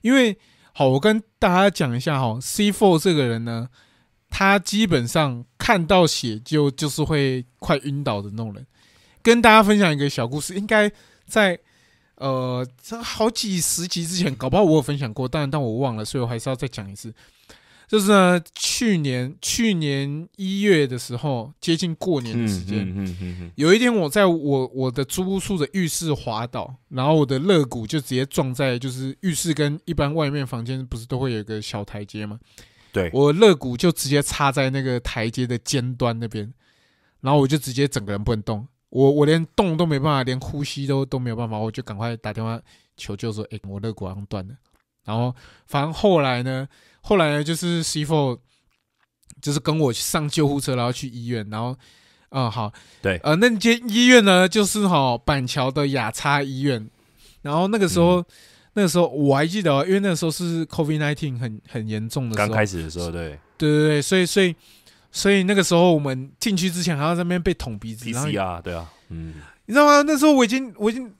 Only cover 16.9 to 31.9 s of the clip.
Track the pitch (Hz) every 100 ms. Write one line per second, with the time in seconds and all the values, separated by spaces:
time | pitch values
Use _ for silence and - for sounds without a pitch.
16.9 | 101 113 - _ _ _ - _ _ _
17.9 | 214 196 202 180 180 165 - - - 233
18.9 | 180 143 127 127 165 - - 226 180 151
19.9 | 139 139 147 170 - 190 196 208 170 139
20.9 | 123 - 120 151 123 117 - - 165 175
21.9 | 160 185 151 120 113 113 95 90 107 95
22.9 | 95 95 87 90 90 87 110 156 214 247
23.9 | 226 156 208 190 170 143 139 127 131 127
24.9 | 123 135 - 185 196 - 190 143 190 165
25.9 | - 165 139 131 107 123 123 95 131 _
26.9 | 127 135 160 135 131 175 180 131 120 107
27.9 | 160 - 127 135 - 135 123 135 123 131
28.9 | 127 131 - 190 151 170 147 143 151 -
29.9 | 156 143 160 147 143 131 123 113 131 127
30.9 | 113 120 127 131 110 104 107 104 107 101